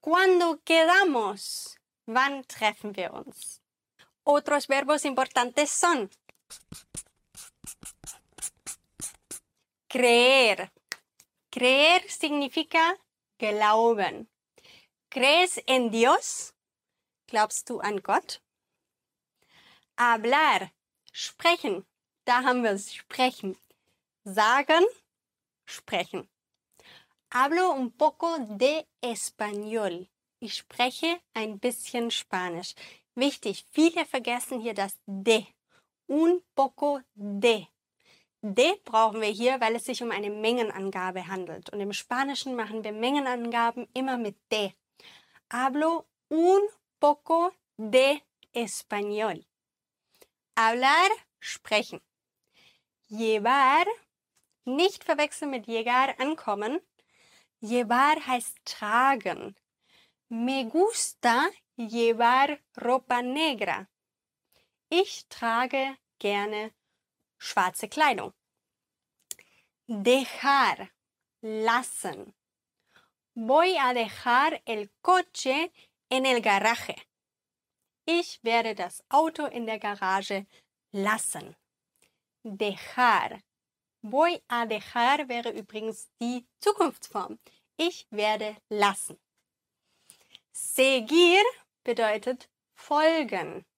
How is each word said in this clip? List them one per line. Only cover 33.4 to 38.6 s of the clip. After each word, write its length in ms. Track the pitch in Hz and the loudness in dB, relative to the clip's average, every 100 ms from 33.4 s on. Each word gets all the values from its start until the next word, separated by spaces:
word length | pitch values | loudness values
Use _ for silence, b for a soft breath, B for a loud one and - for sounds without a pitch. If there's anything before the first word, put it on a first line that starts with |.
| 220 190 - | -8 -8 -6
viele 320 | - 320 339 | 2 2 2
vergessen 560 | 302 262 240 240 - 247 | -4 -4 -4 -6 -6 -6
hier 140 | 233 | -6
das 220 | 208 196 - - | -4 -6 -6 -12
de. 400 | 196 196 220 - _ _ _ _ _ - | -6 2 2 2 _ _ _ _ _ -4
Un 360 | 285 330 359 _ | 2 2 2 _
poco 460 | - 269 _ 294 285 - | -2 -2 _ -4 -4 -8
de. 520 | 208 202 202 233 220 165 _ _ _ b b b _ | -14 -10 0 2 2 -2 _ _ _ b b b _
De 400 | 214 196 | -6 2